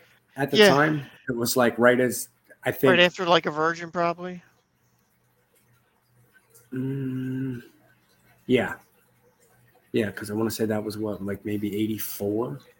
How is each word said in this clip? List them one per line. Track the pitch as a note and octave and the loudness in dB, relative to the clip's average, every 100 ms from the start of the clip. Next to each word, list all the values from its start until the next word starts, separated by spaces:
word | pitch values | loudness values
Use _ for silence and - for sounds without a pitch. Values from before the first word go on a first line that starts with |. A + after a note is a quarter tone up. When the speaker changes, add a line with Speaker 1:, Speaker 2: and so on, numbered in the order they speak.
| - _ _ - | -20 _ _ -6
Speaker 1:
at | C#3 | 0
the | G#3 | 6
Speaker 2:
Yeah. | G#3 | 6
Speaker 1:
time. | C#3 D3+ D3+ C3+ - - | 8 4 0 -6 -12 -8
It | A#2+ | -4
was, | A#2+ C3 | -2 2
like, | A#2 A2+ | 2 4
right | A#2+ B2 | 4 6
as, | B2+ G#2+ - _ _ - | 2 -2 -10 _ _ -8
I | - | -6
think | - - | 2 4
Speaker 2:
Right | F3 | 6
after | F3 - F3 | 4 2 2
Like | E3+ F3 | 2 2
a | |
Virgin, | D3+ D#3+ E3 E3+ | -2 -2 -2 -6
probably? | F3 E3+ E3+ F3+ F3 - _ _ _ _ _ _ _ _ _ _ _ _ _ _ _ _ _ _ _ _ _ _ | -2 -2 -2 -8 -12 -18 _ _ _ _ _ _ _ _ _ _ _ _ _ _ _ _ _ _ _ _ _ _
Speaker 1:
Mm, | C3 C3+ C#3 C3 B2+ C3 C3 C3 A#2+ - _ _ _ _ _ _ _ - | -6 -6 -4 -6 -6 -6 -6 -6 -8 -14 _ _ _ _ _ _ _ 2
yeah. | B2+ G2 - _ _ _ _ _ _ _ _ _ _ _ | 2 2 -6 _ _ _ _ _ _ _ _ _ _ _
Yeah, | B2 G#2 | -2 -2
'cause | F#2+ G#2+ | -6 -8
I | |
wanna | G#2+ A2+ | -4 -2
say | G#2+ A2 | -2 -2
that | G#2+ | -2
was | G#2+ G#2 | -4 -6
what, | G#2+ F#2+ | -6 -6
like, | G2 G2 G#2+ | -8 -8 -6
maybe | G#2 G#2 G2 | -4 -4 -2
eighty-four? | A2 G#2+ - - G2+ G#2+ B2 C#3+ - _ | -4 -4 -8 -6 -4 -2 -4 -8 -16 _